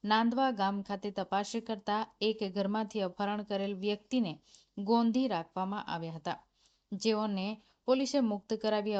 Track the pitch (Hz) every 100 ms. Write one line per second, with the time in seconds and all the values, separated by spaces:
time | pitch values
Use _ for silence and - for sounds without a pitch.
0 | 208 214 233 240 269 214 196 202 196 202
1 | 208 202 185 196 202 233 226 214 208 208
2 | 220 _ 214 214 202 185 196 214 214 220
3 | 190 180 202 208 208 202 196 196 202 208
4 | _ 254 202 147 _ - _ - 202 233
5 | 233 240 262 180 - - 190 208 - 170
6 | 165 160 175 - _ _ _ _ _ 196
7 | 226 214 214 196 190 220 _ _ - 262
8 | 269 285 233 208 - 220 220 214 208 208